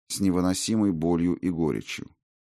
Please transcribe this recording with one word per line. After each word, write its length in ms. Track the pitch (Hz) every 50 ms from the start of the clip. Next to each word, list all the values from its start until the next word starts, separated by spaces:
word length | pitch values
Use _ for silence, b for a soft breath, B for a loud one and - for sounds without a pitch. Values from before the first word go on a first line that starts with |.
| _ _
с 120 | - -
невыносимой 720 | 101 95 87 90 87 92 92 - - - 110 110 104 101 87
болью 440 | 78 80 85 87 82 85 90 87
и 120 | - - 92
горечью, 600 | 85 80 82 76 58 52 - - - - - - - _ _ _ _ _